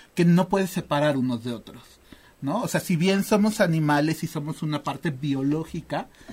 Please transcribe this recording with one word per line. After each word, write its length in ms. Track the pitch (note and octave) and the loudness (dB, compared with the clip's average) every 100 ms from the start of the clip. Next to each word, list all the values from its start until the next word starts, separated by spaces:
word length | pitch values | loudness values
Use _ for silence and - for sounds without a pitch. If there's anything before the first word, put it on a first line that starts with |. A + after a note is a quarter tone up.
| - | -8
que 100 | - | 2
no 240 | E3+ F3 F3+ | 6 6 4
puedes 220 | G3 F#3+ | 0 0
separar 460 | - - D3 D3+ C#3 | -4 -2 0 2 2
unos 280 | B2+ A#2+ | 0 -2
de 80 | A#2+ | -6
otros, 300 | A2+ - - - - _ - - _ | -10 -12 -20 -20 -20 _ -20 -20 _
¿no? 220 | C#3 G3 | -6 -4
O 60 | E3+ | -2
sea, 120 | D#3+ | -4
si 160 | - E3+ | 0 0
bien 280 | F3+ G3 | 2 2
somos 360 | G3 G#3 G#3+ G#3+ | 2 2 2 2
animales 640 | F#3 D#3+ D3+ D3 D3+ D#3 | 2 2 2 2 2 -2
y 40 | D#3+ | -4
somos 340 | D#3 D3 D3 | -6 -8 -6
una 200 | D#3 D3 | -4 -4
parte 280 | D3+ C3+ F3 | -6 -6 -6
biológica, 1000 | C3 D3 C3+ C3+ D#3 D#3+ E3+ - D3 A3+ - - | -4 -4 -2 0 -2 -4 -10 -6 -6 -6 -14 -20